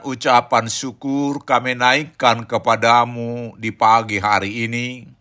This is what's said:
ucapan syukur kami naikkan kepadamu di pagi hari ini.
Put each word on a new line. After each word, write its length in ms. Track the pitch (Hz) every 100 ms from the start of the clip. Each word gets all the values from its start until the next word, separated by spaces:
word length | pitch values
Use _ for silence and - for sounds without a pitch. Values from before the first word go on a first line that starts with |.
| 139
ucapan 640 | 131 139 123 - 117 113
syukur 720 | - 131 - 135 139 143 139
kami 320 | - 127 127 123
naikkan 720 | 123 139 151 - 127 117 110
kepadamu 1120 | 113 117 113 117 120 120 120 117 120 117 104
di 160 | 113 -
pagi 400 | 110 113 107 101
hari 480 | 104 101 98 120
ini. 400 | 113 120 123 127 110 -